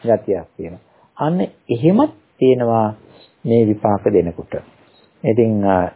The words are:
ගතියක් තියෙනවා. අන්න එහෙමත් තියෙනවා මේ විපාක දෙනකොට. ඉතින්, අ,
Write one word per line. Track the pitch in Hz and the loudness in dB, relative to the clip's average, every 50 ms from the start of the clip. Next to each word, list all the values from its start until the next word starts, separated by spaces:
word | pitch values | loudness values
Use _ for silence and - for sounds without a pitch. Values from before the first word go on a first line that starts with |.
ගතියක් | - 117 110 104 - - 98 87 78 - | -2 -2 -2 -2 -2 -4 -6 -6 -8 -12
තියෙනවා. | _ - 85 82 87 107 _ _ _ _ _ _ _ | _ -16 -16 -14 -16 -18 _ _ _ _ _ _ _
අන්න | - 143 156 175 185 196 - - _ _ | -6 -4 -4 -2 -4 -4 -6 -10 _ _
එහෙමත් | - 117 117 131 165 196 233 302 302 - _ _ _ _ | -6 -4 0 2 2 2 2 0 0 -4 _ _ _ _
තියෙනවා | - 131 131 131 123 120 117 113 113 110 107 110 - - - - - _ _ _ _ | 0 2 2 2 2 0 0 0 0 0 -2 -4 -8 -18 -20 -20 -20 _ _ _ _
මේ | - - 117 117 113 | -2 0 2 2 2
විපාක | 107 104 104 - 107 101 95 - | 2 0 0 0 -2 0 0 0
දෙනකොට. | 117 104 92 85 85 80 - 80 - - 76 - _ _ _ _ _ _ _ _ _ _ _ - | 2 2 2 0 0 -4 -12 -14 -12 -12 -12 -12 _ _ _ _ _ _ _ _ _ _ _ -4
ඉතින්, | 127 110 117 117 113 107 101 101 | -2 0 2 2 0 0 -2 0
අ, | 98 95 90 90 87 - | 0 0 0 -2 -4 -8